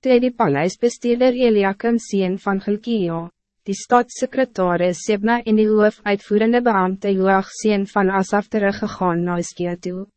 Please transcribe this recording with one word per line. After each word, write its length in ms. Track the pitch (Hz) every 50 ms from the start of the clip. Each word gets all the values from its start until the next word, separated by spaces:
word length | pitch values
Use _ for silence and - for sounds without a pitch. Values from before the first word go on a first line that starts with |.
| -
Toe 80 | 262
het 140 | 254 240 247
die 80 | 254 247
paleisbestuurder 1000 | _ 233 175 143 139 151 180 185 _ - 240 233 - - 240 240 240 254 262 247 247 262 233
Eliakim 480 | 220 208 196 196 196 196 - 233 233 233 - -
seun 260 | - 196 190 180 185 196 -
van 160 | - 196 196 -
Hilkia, 560 | - 202 208 214 - 233 220 185 170 165 165 165 175 _ _ _ _ _ _ _
die 140 | - 196 190 -
stadssekretaresse 1300 | - 247 240 247 247 - - - 254 - - 262 254 _ - 185 180 175 175 175 180 180 - - - 214
Sebna 260 | 202 202 226 233 240 233
en 180 | 226 220 214 214
die 60 | 214
hoofuitvoerende 880 | 214 214 208 214 214 - _ 208 202 202 - - 208 208 220 226 233 240 247 247
beambte 480 | 220 196 185 185 190 196 - 202 196
Joag 400 | 190 190 190 196 190 196 - -
seun 320 | - - 220 208 202 196 190
van 240 | - 208 196 190 190 196
Asaf 320 | 190 - - 208 208 _
teruggegaan 720 | - 220 202 196 196 - - 214 - - 196 180 170 170 175
na 160 | 175 175 175
Hiskia 380 | 175 - - - 175 175 175 175
toe. 300 | - 180 180 185 196 202 _